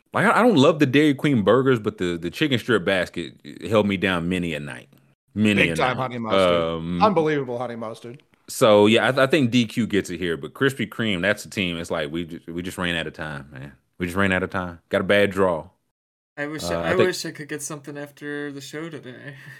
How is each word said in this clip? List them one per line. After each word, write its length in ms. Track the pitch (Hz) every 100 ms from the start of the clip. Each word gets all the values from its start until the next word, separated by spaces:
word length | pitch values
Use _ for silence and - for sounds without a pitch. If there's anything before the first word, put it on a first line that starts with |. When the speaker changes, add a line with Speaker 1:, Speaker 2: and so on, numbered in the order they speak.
| _
Speaker 1:
like, 140 | 101 180
I, 140 | 185
I 20 |
don't 160 | 233 185
love 220 | 139 165
the 60 | 143
Dairy 280 | 143 151
Queen 300 | 131 156 131
burgers, 360 | 98 117 135 127
but 200 | 107 104
the, 180 | 90 85
the 120 | 85
chicken 280 | - 156 123
strip 240 | - 110
basket 520 | 87 95 85 - 76 - 71 - 85
held 180 | 107 101
me 80 | 98
down 320 | 98 90 85
many 260 | 92 87 76
a 40 |
night. 300 | 73 62 58 _ _ _ _ 101
Many 260 | 107 104
Speaker 2:
Big 100 | 156
Speaker 1:
a 40 | 82
Speaker 2:
time 180 | 131 123
Speaker 1:
night. 60 |
Speaker 2:
honey 160 | 127 120
mustard. 240 | 113 98 92 87
Speaker 1:
Um, 400 | 82 82 82 87
Speaker 2:
Unbelievable 580 | 104 175 156 151 127 120
honey 160 | 123 117
mustard. 460 | 113 113 120 120 _ _ -
Speaker 1:
So, 380 | - 123 104 104
yeah, 220 | 113 107
I, 140 | 131
I 40 | 135
think 240 | 170 127
D 140 | 123 113
Q 200 | - 107
gets 220 | 98 90
it 80 | 85
here, 180 | 90 80
but 180 | 73
Krispy 360 | - 135 135 113
Kreme, 320 | - 113 92
that's 240 | 92 104 80
a 40 |
team. 280 | 90 90 85
It's 140 | 85
like, 200 | 85 76
we 140 | 80 85
ju-, 160 | 82 -
we 140 | 85
just 160 | 90 90
ran 180 | 87 85
out 100 | 78
of 60 |
time, 340 | 73 78 71 67
man. 180 | 67 71 - _ _
We 80 | 90
just 100 | 85
ran 160 | 101
out 100 | 92
of 60 | 90
time. 300 | 98 90 85 _
Got 120 | 98
a 40 | 95
bad 240 | 101 101
draw. 380 | 92 95 82 80 _ _ _ _ _ _ -
Speaker 3:
I 120 | 147
wish 160 | 156
Speaker 1:
Uh, 60 | 170 170
Speaker 3:
I, 20 |
Speaker 1:
I 40 | 170
Speaker 3:
I 40 | 180
Speaker 1:
think 40 | 185
Speaker 3:
wish 180 | 170 165
I 60 |
could 180 | 156 147
get 120 | 143
something 340 | 143 151 135 143
after 540 | 143 139 147 147 147
the 100 | 139
show 280 | 135 151 165
today. 460 | 156 127 120 135 135 - -